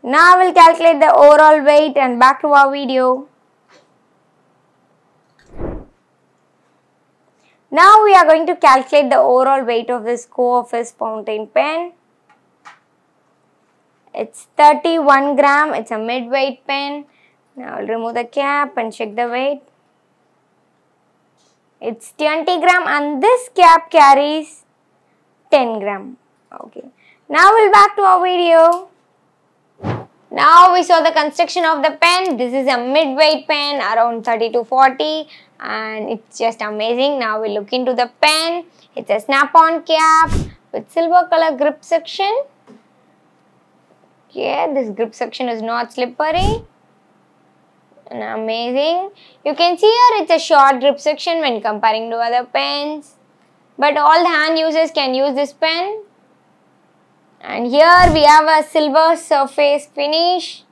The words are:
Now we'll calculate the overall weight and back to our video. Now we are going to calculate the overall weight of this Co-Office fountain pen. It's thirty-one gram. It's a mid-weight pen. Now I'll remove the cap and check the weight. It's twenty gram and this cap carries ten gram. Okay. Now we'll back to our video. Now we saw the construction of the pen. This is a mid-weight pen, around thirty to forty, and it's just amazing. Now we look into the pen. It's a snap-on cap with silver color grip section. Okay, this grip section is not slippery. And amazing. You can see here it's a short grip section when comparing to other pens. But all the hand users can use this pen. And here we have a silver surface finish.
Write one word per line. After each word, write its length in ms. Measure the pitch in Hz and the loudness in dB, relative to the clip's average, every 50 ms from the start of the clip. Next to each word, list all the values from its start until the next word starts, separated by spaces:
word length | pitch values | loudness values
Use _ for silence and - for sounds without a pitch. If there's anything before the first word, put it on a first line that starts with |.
| - | -6
Now 360 | 247 269 302 339 359 359 359 | -2 2 4 6 6 6 6
we'll 140 | 370 359 339 | 4 2 6
calculate 460 | 359 339 330 330 339 330 330 330 277 | 6 6 6 6 4 2 2 4 4
the 140 | 320 302 - | 2 4 6
overall 500 | - 285 294 294 302 311 311 311 302 269 | 6 8 8 8 8 6 6 6 4 4
weight 320 | 285 294 294 302 311 269 | 4 4 4 2 2 0
and 240 | 285 269 254 240 233 | -2 -2 -2 2 4
back 220 | 254 262 269 269 | 4 4 4 0
to 60 | - | 0
our 240 | 302 285 277 277 269 | 2 4 4 4 2
video. 560 | 277 285 277 247 262 254 254 254 254 269 285 _ _ _ _ _ _ _ _ _ _ _ _ _ _ _ _ _ _ _ _ _ _ _ _ _ _ _ _ _ _ _ _ _ _ _ _ _ _ _ _ _ _ _ _ _ - - - - - - - _ _ _ _ _ _ _ _ _ _ _ _ _ _ _ _ _ _ _ _ _ _ _ _ _ _ _ _ _ _ _ _ _ _ _ _ _ | 0 -6 -6 -4 -2 0 0 0 -2 -4 -6 _ _ _ _ _ _ _ _ _ _ _ _ _ _ _ _ _ _ _ _ _ _ _ _ _ _ _ _ _ _ _ _ _ _ _ _ _ _ _ _ _ _ _ _ _ -14 -12 -12 -10 -10 -14 -18 _ _ _ _ _ _ _ _ _ _ _ _ _ _ _ _ _ _ _ _ _ _ _ _ _ _ _ _ _ _ _ _ _ _ _ _ _
Now 340 | 277 311 359 392 427 440 427 | 0 4 6 6 6 6 6
we 120 | 415 392 | 6 4
are 100 | 370 339 | 6 6
going 220 | 302 311 320 330 | 4 2 2 0
to 80 | 320 349 | -4 -4
calculate 560 | - - 285 262 269 262 - 302 294 285 247 | 0 2 4 4 2 0 0 0 0 2 2
the 80 | 254 - | 0 0
overall 440 | - - 247 254 262 269 269 269 262 | 2 2 2 2 2 2 0 -2 -2
weight 280 | 233 233 233 233 240 | -4 -4 -4 -4 -6
of 120 | 247 240 214 | -8 -6 -6
this 220 | 233 240 240 - | -6 -8 -8 -10
Co-Office 680 | _ _ - 247 247 247 247 240 240 - 233 240 240 | _ _ -4 -2 0 -2 -2 -4 -4 -8 -8 -8 -10
fountain 560 | _ _ 226 226 220 220 208 220 214 214 220 | _ _ -8 -8 -8 -10 -8 -8 -8 -8 -10
pen. 460 | 214 _ 311 269 294 320 330 349 349 339 _ _ _ _ _ _ _ _ _ _ _ _ _ _ - _ _ _ _ _ _ _ _ _ _ _ _ _ _ _ _ _ _ _ _ _ _ _ _ _ _ _ _ - | -4 _ -4 -2 -2 -4 -8 -8 -10 _ _ _ _ _ _ _ _ _ _ _ _ _ _ _ -20 _ _ _ _ _ _ _ _ _ _ _ _ _ _ _ _ _ _ _ _ _ _ _ _ _ _ _ _ -14
It's 340 | - 226 220 _ - - _ _ | -14 -14 -14 _ -20 -20 _ _
thirty-one 800 | - 294 294 302 294 - 339 330 330 294 285 277 269 277 285 285 | 4 4 4 4 2 -2 -2 -2 0 2 2 2 2 0 -2 0
gram. 380 | 269 294 277 285 294 302 311 - | 0 2 2 2 0 -2 -2 -4
It's 160 | - 220 - | -8 -8 -10
a 80 | 233 214 | -10 -10
mid-weight 680 | 220 226 240 254 240 233 254 269 269 277 247 _ _ | -8 -8 -8 -8 -8 -6 -4 -4 -4 -4 -6 _ _
pen. 400 | - 277 277 285 285 285 294 294 _ _ _ _ _ _ _ _ _ _ | -8 -8 -8 -6 -10 -12 -14 -16 _ _ _ _ _ _ _ _ _ _
Now 220 | 262 - - - | -18 -16 -14 -12
I'll 100 | - 202 | -12 -8
remove 280 | 202 226 226 226 233 233 | -8 -8 -8 -8 -8 -8
the 100 | 240 240 | -8 -8
cap 500 | 233 _ 294 277 277 285 285 285 269 - | -6 _ -6 -4 -4 -4 -4 -6 -6 -6
and 140 | - 226 220 | -8 -8 -8
check 240 | 208 - 233 214 202 | -8 -10 -12 -10 -6
the 120 | 226 240 | -6 -6
weight. 340 | 240 240 254 262 277 285 277 _ _ _ _ _ _ _ _ _ _ _ _ _ _ _ _ _ _ _ _ _ _ _ _ _ _ _ _ _ _ _ _ _ _ _ _ _ _ _ _ _ _ _ _ | -6 -6 -6 -6 -6 -6 -8 _ _ _ _ _ _ _ _ _ _ _ _ _ _ _ _ _ _ _ _ _ _ _ _ _ _ _ _ _ _ _ _ _ _ _ _ _ _ _ _ _ _ _ _
It's 320 | - 226 226 - - - _ | -12 -12 -12 -12 -20 -20 _
twenty 420 | - 302 302 302 330 311 349 359 339 | -6 -6 -4 -4 -4 -4 -4 -4 0
gram 280 | 311 359 359 359 330 | 0 0 0 0 -2
and 340 | - 277 294 294 294 302 262 | -4 -4 -4 -4 -6 -4 -2
this 280 | 320 440 508 494 - - _ | 0 0 0 0 -2 -8 _
cap 360 | - 349 339 330 330 330 - | 4 6 6 6 4 0 0
carries 720 | - 320 285 277 277 269 285 294 302 320 302 - - _ _ _ _ _ _ _ _ _ _ _ _ _ _ _ _ _ _ _ | 2 4 6 6 6 4 2 -2 -4 -8 -10 -12 -20 _ _ _ _ _ _ _ _ _ _ _ _ _ _ _ _ _ _ _
ten 280 | - 285 254 233 226 214 | 0 0 0 -2 -6 -6
gram. 380 | 196 202 202 190 202 - 254 _ _ _ _ _ _ _ | -6 -8 -8 -8 -12 -18 -20 _ _ _ _ _ _ _
Okay. 380 | - - - - _ - - 254 _ _ _ _ _ _ _ _ | -20 -20 -20 -20 _ -20 -20 -20 _ _ _ _ _ _ _ _
Now 220 | 285 311 359 392 | 0 4 4 4
we'll 200 | 427 453 440 392 | 6 4 4 4
back 240 | 427 415 403 403 403 | 6 4 4 4 2
to 60 | 415 | 0
our 200 | 403 381 370 359 | 2 2 2 2
video. 680 | 359 370 359 349 349 339 330 330 330 339 349 359 381 _ _ _ _ _ _ _ _ _ _ _ _ _ _ _ _ _ _ _ - - - - - _ _ _ _ _ - | 0 -2 -2 0 2 4 4 6 4 4 2 -2 -8 _ _ _ _ _ _ _ _ _ _ _ _ _ _ _ _ _ _ _ -10 -10 -10 -10 -12 _ _ _ _ _ -6
Now 400 | - 247 294 330 339 359 370 359 | 0 2 6 6 8 6 6 4
we 100 | 359 330 | 2 2
saw 180 | - 349 330 | 2 0 2
the 100 | 302 330 | 2 0
construction 540 | 330 320 294 302 294 - 339 - - 359 339 | 0 0 -4 -2 -2 -4 -4 -2 -2 -2 -2
of 180 | 320 320 285 269 | -2 -2 0 -2
the 140 | 311 302 294 | -4 -2 0
pen. 380 | 339 339 359 370 381 370 285 | 0 2 2 0 -2 -4 -4
This 160 | 220 254 240 247 | -4 -6 -4 -4
is 140 | 269 262 | -2 -2
a 100 | 262 254 | -2 -2
mid-weight 680 | 240 240 254 269 302 320 277 262 277 311 302 311 302 - | -2 -4 -2 0 0 0 0 0 0 2 0 0 -2 -4
pen, 340 | - 311 294 285 285 285 277 | -6 -4 -4 -4 -6 -6 -6
around 420 | 208 202 220 233 226 240 233 226 220 | -4 -4 -2 0 -2 -2 -2 -6 -6
thirty 260 | 247 233 220 226 226 | -6 -4 -4 -4 -4
to 120 | 220 240 226 | -4 -6 -4
forty, 640 | _ 262 262 269 269 262 269 302 311 311 311 302 _ - _ _ _ _ _ | _ 0 2 2 2 2 -2 -6 -6 -6 -8 -10 _ -20 _ _ _ _ _
and 500 | - 214 214 214 220 220 220 214 208 - | -12 -10 -10 -8 -8 -10 -10 -10 -10 -10
it's 280 | 226 214 _ _ - | -10 -12 _ _ -10
just 240 | - 226 233 226 - | -6 -6 -6 -4 -6
amazing. 580 | 214 214 214 214 214 226 240 247 269 285 285 269 | -10 -10 -8 -6 -4 -4 -2 -2 -2 -2 -2 -4
Now 220 | 240 220 214 220 | -4 -6 -6 -6
we 80 | 220 214 | -6 -6
look 240 | 202 208 208 208 247 | -8 -8 -8 -6 -6
into 200 | 254 254 254 254 | -4 -4 -4 -2
the 160 | 240 247 240 _ _ | -4 -4 -6 _ _
pen. 440 | - 302 311 311 330 330 339 349 339 349 _ _ _ _ _ | 0 0 0 -2 -4 -4 -6 -8 -10 _ _ _ _ _ _
It's 140 | - - - | -16 -6 -6
a 100 | 202 214 | -6 -6
snap-on 640 | 214 - 269 269 294 277 285 330 320 320 330 320 330 | -4 -2 -2 -2 -2 2 4 4 4 4 0 -4 -2
cap 480 | - 320 311 320 320 320 320 320 320 - - - - - _ _ _ | -2 -2 0 2 2 2 2 2 0 -2 -4 -4 -8 -16 _ _ _
with 180 | - - - _ | -12 -12 -12 _
silver 380 | - 330 330 330 349 359 339 359 | -4 -2 -2 2 2 2 2 2
color 280 | 339 320 330 320 285 | 0 0 0 -2 -2
grip 260 | 240 294 302 294 _ _ | -2 -2 -4 -4 _ _
section. 600 | - 339 320 330 - - - 392 403 440 523 554 - _ _ _ _ - _ _ _ _ _ _ _ _ _ _ _ _ _ _ _ _ _ _ _ _ _ _ _ _ _ _ _ _ _ _ _ | -4 -4 -4 -4 -8 -8 -6 -4 -4 -4 -6 -8 -10 _ _ _ _ -20 _ _ _ _ _ _ _ _ _ _ _ _ _ _ _ _ _ _ _ _ _ _ _ _ _ _ _ _ _ _ _
Okay, 440 | _ - - - 269 294 339 320 285 | _ -8 -6 -6 -4 -4 -4 -4 -4
this 160 | 277 247 214 | -6 -6 -6
grip 240 | 196 208 233 220 - | -6 -8 -8 -8 -6
section 360 | - 240 220 - - 262 247 | -10 -10 -10 -8 -10 -8 -8
is 120 | 233 220 | -8 -8
not 300 | 220 226 233 240 240 233 | -8 -8 -8 -8 -8 -10
slippery. 720 | - - 247 247 247 - 302 311 320 359 370 403 440 453 - _ _ _ _ _ _ _ _ _ _ _ _ _ _ _ _ _ _ _ _ _ _ _ _ _ _ _ _ - | -8 -8 -8 -8 -6 -6 -6 -4 -2 -2 -2 -2 -4 -6 -10 _ _ _ _ _ _ _ _ _ _ _ _ _ _ _ _ _ _ _ _ _ _ _ _ _ _ _ _ -18
And 140 | 240 233 214 | -14 -14 -12
amazing. 880 | 220 220 220 220 220 220 226 240 240 247 269 294 320 339 359 381 392 403 _ _ _ _ _ _ | -10 -10 -10 -8 -8 -8 -8 -8 -6 -4 -4 -2 -2 -4 -4 -6 -10 _ _ _ _ _ _ _
You 100 | 285 294 | -8 -2
can 240 | - 339 349 349 | 0 0 0 0
see 100 | 330 - | 2 0
here 340 | 427 453 480 494 494 453 415 | 0 2 4 2 2 2 0
it's 100 | 320 - | -2 -2
a 80 | 330 320 | -2 -2
short 400 | 330 - 330 285 269 277 277 247 | 0 2 4 4 4 4 2 2
grip 220 | 254 285 277 285 | 0 -2 -2 -2
section 380 | - 302 302 285 - 349 330 330 | -4 -6 -6 -4 -6 -6 -4 -4
when 220 | 311 269 233 214 | -4 -4 -6 -4
comparing 480 | - 214 214 208 226 226 208 220 226 233 | -6 -8 -6 -2 -2 -2 -2 -2 -6 -8
to 60 | 233 | -6
other 300 | 233 233 233 240 247 247 | -6 -4 -4 -4 -4 -6
pens. 720 | 247 - 269 277 285 285 285 285 302 302 302 294 _ _ _ _ _ _ _ _ _ _ _ _ _ _ | _ -6 -6 -6 -4 -6 -8 -8 -8 -10 -12 -14 _ _ _ _ _ _ _ _ _ _ _ _ _ _
But 200 | - 262 294 285 | -2 -2 -2 0
all 260 | 294 294 294 320 339 349 | 0 2 2 2 2 2
the 60 | 339 | 0
hand 280 | 330 302 302 311 330 | 0 -2 -2 -2 -2
users 340 | 320 320 320 302 320 330 311 | -2 -2 -2 0 -2 -2 -2
can 220 | 320 302 277 262 254 | -2 -4 -4 -4 -2
use 220 | 262 277 294 254 | -2 -2 -2 -2
this 160 | 269 285 277 | -4 -6 -8
pen. 520 | - _ 320 320 320 339 359 403 427 440 403 _ _ _ _ _ _ _ _ _ _ _ _ _ _ _ _ _ _ _ _ _ _ _ _ _ _ _ - | -6 _ -4 -4 -4 -4 -6 -8 -10 -12 -16 _ _ _ _ _ _ _ _ _ _ _ _ _ _ _ _ _ _ _ _ _ _ _ _ _ _ _ -16
And 220 | - - - 240 | -12 -10 -8 -6
here 480 | 247 247 294 320 339 349 359 359 349 311 | -2 2 4 4 6 6 6 4 4 4
we 100 | 320 285 | 4 4
have 220 | 294 302 311 311 | 6 6 4 4
a 200 | 311 311 311 302 | 2 0 0 -2
silver 480 | 311 - 320 302 302 262 311 320 330 339 | -2 -2 -2 -2 0 2 2 2 2 0
surface 720 | 330 - - 311 277 269 254 269 - 294 285 285 285 285 | -2 -2 -2 -2 -2 -2 -2 -2 -2 0 0 0 -2 -6
finish. 760 | _ _ 285 285 294 311 320 339 349 359 359 320 - - - _ _ | _ _ -8 -6 -4 -2 -2 -2 -2 -2 -4 -6 -10 -18 -20 _ _